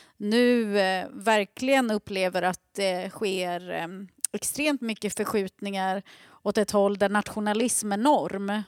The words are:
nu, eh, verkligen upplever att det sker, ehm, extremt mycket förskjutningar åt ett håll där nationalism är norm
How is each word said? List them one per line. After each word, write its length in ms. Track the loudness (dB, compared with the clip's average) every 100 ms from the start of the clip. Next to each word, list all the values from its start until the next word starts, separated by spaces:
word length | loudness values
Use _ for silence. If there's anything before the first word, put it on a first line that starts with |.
| -20 -8
nu, 640 | 0 4 6 4 2 2
eh, 260 | 2 2 -4
verkligen 800 | -4 2 2 2 -4 2 2 4
upplever 520 | 0 -2 -2 0 2
att 180 | 0 -2 _
det 360 | -4 -2 -2 -6
sker, 600 | -4 -2 -2 -2 -4 -6
ehm, 380 | -6 -6 -10 -16 _ -8
extremt 480 | -6 -6 -2 0 0
mycket 340 | -2 -4 -4 -4
förskjutningar 840 | -2 -2 -4 -6 -8 -4 -2 -2 -6 -18 -20 -10
åt 160 | -2 0
ett 120 | 2
håll 280 | 4 2 4
där 100 | 2
nationalism 840 | 2 -2 -2 -2 0 0 0 -2
är 40 | 0
norm 680 | 4 4 2 -4 -4 -4